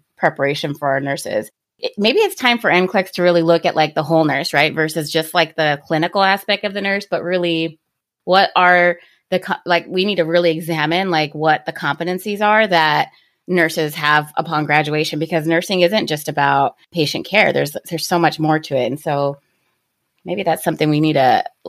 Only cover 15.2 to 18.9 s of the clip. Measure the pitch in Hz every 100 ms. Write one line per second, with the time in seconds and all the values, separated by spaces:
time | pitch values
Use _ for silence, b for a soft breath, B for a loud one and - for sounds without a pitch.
15.2 | 160 170 156 165 175 190 175 214 170 151
16.2 | - 151 139 139 139 - b 175 147 -
17.2 | - 208 175 139 143 - - 165 - 175
18.2 | 160 147 156 156 156 135 120